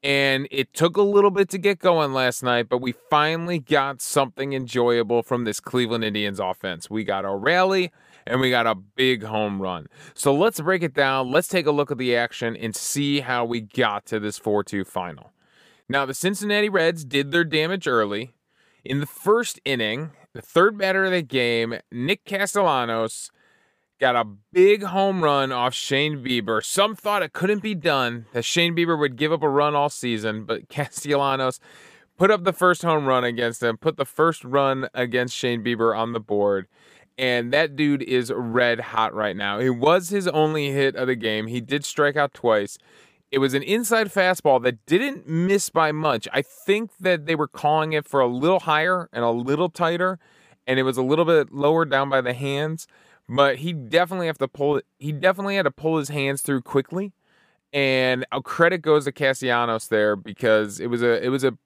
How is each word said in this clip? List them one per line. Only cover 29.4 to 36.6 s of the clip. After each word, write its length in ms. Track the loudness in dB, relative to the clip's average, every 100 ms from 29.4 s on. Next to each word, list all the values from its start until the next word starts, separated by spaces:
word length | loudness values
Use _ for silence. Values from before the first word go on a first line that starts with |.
a 60 | 2
run 260 | 2 2 2
all 140 | -2
season, 560 | -2 -4 -2 -2 -6 -6
but 240 | -8 -6
<laughs> 0 |
Castellanos 920 | -8 -8 -8 -2 0 0 0 -2 -4 _ -20 -20 -20 _ _
put 140 | 2
up 140 | 4 0
the 80 |
first 280 | 2 2 2
home 240 | 2 0 2
run 200 | 2 0
against 360 | -2 -4 -2
him, 140 | -4 -2
put 220 | -4 -4
the 80 | -8
first 400 | 0 0 0 -2
run 420 | 0 2 0 -4
against 420 | -4 -2 0 -2 -2
Shane 260 | -2 -2
Bieber 360 | -2 0 0 0
on 160 | -2
the 80 | -4
board, 480 | -4 0 2 0